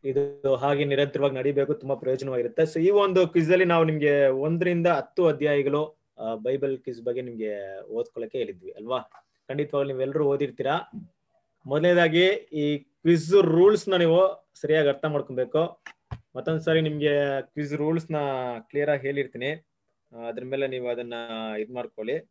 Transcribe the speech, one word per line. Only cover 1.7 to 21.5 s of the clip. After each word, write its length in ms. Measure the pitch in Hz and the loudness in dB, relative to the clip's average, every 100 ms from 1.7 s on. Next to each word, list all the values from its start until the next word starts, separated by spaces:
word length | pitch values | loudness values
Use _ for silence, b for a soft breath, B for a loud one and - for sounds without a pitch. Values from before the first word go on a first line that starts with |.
ತುಂಬಾ 220 | 151 131 131 | -2 -4 -6
ಪ್ರಯೋಜನವಾಗಿರುತ್ತೆ. 680 | 131 131 135 123 120 - | -4 -4 -4 -4 -4 0
So 180 | 160 165 | 0 2
ಈ 100 | 175 | 2
ಒಂದು 380 | 202 202 185 175 | 4 4 4 2
quiz 240 | 170 160 | 2 4
ಅಲ್ಲಿ 140 | 180 185 | 4 4
ನಾವು 180 | 170 | 4
ನಿಮ್ಗೆ 440 | 160 156 147 143 139 | 2 2 2 4 4
ಒಂದರಿಂದ 600 | 131 147 165 175 175 170 | 2 -2 0 0 2 2
ಹತ್ತು 400 | 156 - - 175 | 0 -2 0 2
ಅಧ್ಯಾಯಗಳು, 680 | 143 147 143 139 147 151 _ _ - | 2 0 2 2 0 -4 _ _ -10
ಆ, 160 | 110 113 | -8 -6
Bible 440 | 110 135 139 131 | -4 -2 -2 -6
quiz 220 | 131 117 | -8 -8
ಬಗ್ಗೆ 200 | 120 120 | -6 -6
ನಿಮ್ಗೆ 600 | 127 117 107 104 98 98 | -6 -8 -8 -6 -10 -14
ಓದ್ಕೊಳ್ಳಕ್ಕೆ 560 | 101 110 120 - 110 131 | -10 -6 -6 -8 -8 -6
ಹೇಳಿದ್ವಿ 340 | 104 92 92 | -6 -8 -16
ಅಲ್ವಾ? 300 | 98 110 127 120 - _ _ _ | -16 -6 -6 -8 -20 _ _ _
ಖಂಡಿತವಾಗ್ಲೂ 460 | 139 147 143 139 | -6 -4 -2 -2
ನೀವೆಲ್ಲರೂ 320 | 131 135 147 147 | -4 -4 0 0
ಓದಿರ್ತೀರಾ. 540 | 139 139 - 131 160 - - - _ _ _ _ _ 135 | 0 -4 -4 -4 -4 -6 -16 -18 _ _ _ _ _ -4
ಮೊದಲನೇದಾಗಿ 640 | 143 175 175 170 160 185 202 - | 0 4 4 4 4 4 2 -6
ಈ 260 | 156 147 147 | -4 -2 -2
quiz 580 | _ _ 160 170 160 196 | _ _ 2 2 6 6
rules 540 | 165 165 190 214 - | 6 6 6 6 2
ನ 60 | 185 | 2
ನೀವು 540 | 170 170 190 - _ | 4 6 4 0 _
ಸರಿಯಾಗಿ 340 | _ 147 156 143 | _ 0 2 2
ಅರ್ಥ 180 | 135 151 | 0 -2
ಮಾಡ್ಕೊಬೇಕು. 760 | 147 143 127 127 156 170 - - - _ - _ 127 | -2 -4 -4 -2 0 -2 -6 -20 -20 _ -16 _ -10
ಮತ್ತೊಂದ್ಸರಿ 460 | 160 160 160 160 | -4 -2 0 0
ನಿಮ್ಗೆ 600 | 156 151 147 143 139 135 | 0 0 0 2 0 -2
quiz 320 | 131 - 147 | -6 -8 -6
rules 380 | 147 151 165 160 | -4 -2 -2 -4
ನ 40 | 156 143 131 127 117 | -4 -2 -4 -6 -8
clear 300 | - 143 147 | -8 -4 -2
ಆಗಿ 120 | 143 | -2
ಹೇಳಿರ್ತೀನಿ, 540 | 135 143 131 120 131 156 _ _ _ _ _ | -2 -4 -6 -6 -6 -8 _ _ _ _ _
ಆ, 140 | 117 117 | -14 -10
ಅದ್ರ 160 | 117 | -10
ಮೇಲೆ 240 | 127 135 135 | -6 -4 -4
ನೀವು 220 | 131 123 | -4 -6
ಅದನ್ನ 240 | 120 120 117 117 113 110 | -6 -6 -10 -10 -8 -6